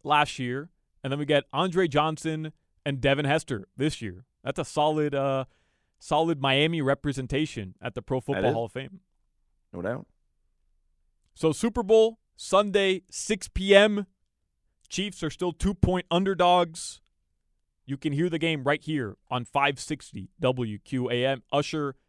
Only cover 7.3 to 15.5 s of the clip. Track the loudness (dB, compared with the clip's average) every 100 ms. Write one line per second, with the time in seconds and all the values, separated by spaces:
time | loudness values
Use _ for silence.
7.3 | -4 -4 -6 -12 -10 -10 -10 -6 -6 -2
8.3 | -2 0 -2 -4 -8 -12 -16 _ _ _
9.3 | _ _ _ _ -10 -6 -8 -10 _ _
10.3 | _ _ _ _ _ _ _ _ _ _
11.3 | -2 -2 0 -2 -2 4 6 6 0 _
12.3 | _ 0 2 2 2 2 0 -4 -12 -6
13.3 | -6 -4 -6 6 8 8 2 -6 _ _
14.3 | _ _ _ _ _ _ -6 -6 -6 -8
15.3 | -4 -6